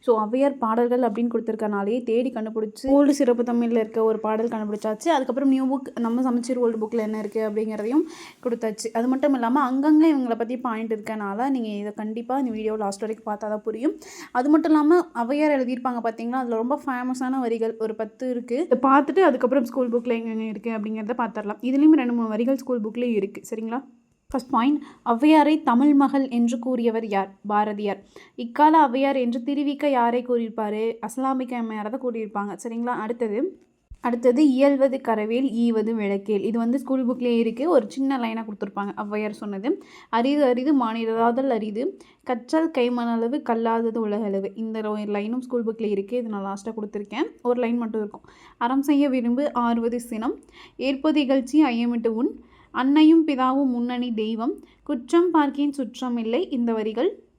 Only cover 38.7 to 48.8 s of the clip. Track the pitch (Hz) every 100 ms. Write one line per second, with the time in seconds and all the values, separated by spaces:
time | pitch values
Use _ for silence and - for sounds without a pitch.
38.7 | - 202 202 208 214 214 208 208 196 220
39.7 | 392 - - - 226 240 294 277 247 254
40.7 | 285 233 226 226 220 233 240 269 226 214
41.7 | 208 285 - - _ - 247 240 311 320
42.7 | 320 240 247 233 233 226 294 - 233 226
43.7 | 226 233 220 214 208 220 196 196 196 220
44.7 | 220 214 214 208 202 208 247 247 247 226
45.7 | 226 214 202 196 247 233 208 196 196 226
46.7 | 220 208 208 208 214 349 - 240 247 233
47.7 | 240 233 220 208 - _ - - _ 240
48.7 | 269